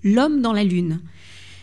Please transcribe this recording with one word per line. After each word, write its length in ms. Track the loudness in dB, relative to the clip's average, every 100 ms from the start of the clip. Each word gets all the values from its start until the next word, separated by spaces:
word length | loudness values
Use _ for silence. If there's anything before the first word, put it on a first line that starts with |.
L'homme 380 | 2 2 2 0
dans 120 | 0
la 100 | 0
Lune. 380 | 0 0 -2 -6 -10 -20 -20 -20 -20 -20